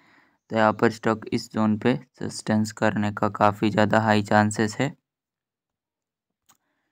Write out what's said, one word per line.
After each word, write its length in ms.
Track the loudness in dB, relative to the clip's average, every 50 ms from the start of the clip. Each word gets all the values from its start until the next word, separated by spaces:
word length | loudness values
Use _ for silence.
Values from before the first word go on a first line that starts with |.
| _ _ _ _ _ _ _ _ _ -6
तो 60 | 0
यहाँ 160 | 2 2 2 2
पर 180 | 2 2 0
स्टॉक 340 | 0 0 -2 -2 -2 -2 -4 -6 -6
इस 180 | -6 -6 -6 -4
जोन 240 | -2 0 0 0 0
पे 160 | 0 0 0 -2 -4 _ _ -12
सस्टेंस 520 | -12 -12 -10 -8 -4 -2 -2 -2 -2 -4 -4
करने 360 | -2 -2 0 0 0 -2 -4 -4
का 160 | -2 -4 -4
काफ़ी 400 | 0 2 2 2 2 2 0 0
ज़्यादा 300 | 2 2 2 2 2 2
हाई 220 | 2 2 2 2 2
चांसेस 540 | 2 2 2 2 2 0 -2 -2 -2 -2
है। 140 | -4 -6 -6 -6 -10 _ _ _ _ _ _ _ _ _ _ _ _ _ _ _ _ _ _ _ _ _ _ _ _ _ _ _ _ _ _ _ _ _ _ _ _ _ _